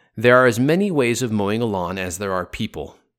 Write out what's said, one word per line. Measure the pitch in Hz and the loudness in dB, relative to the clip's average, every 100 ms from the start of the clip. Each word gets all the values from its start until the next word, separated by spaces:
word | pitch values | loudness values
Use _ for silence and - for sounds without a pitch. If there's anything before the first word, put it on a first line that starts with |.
| _ - | _ -2
There | 117 127 | 4 6
are | 127 | 6
as | 113 | 2
many | 135 170 202 | 2 2 0
ways | 151 120 117 | 0 0 0
of | 123 | -2
mowing | 107 98 110 | -2 -2 -2
a | 117 | -2
lawn | 98 87 95 | -4 -4 -6
as | 92 90 | -6 -6
there | 101 | -6
are | 92 87 | -4 -6
people, | - 107 - 69 - _ | -8 -10 -8 -14 -16 _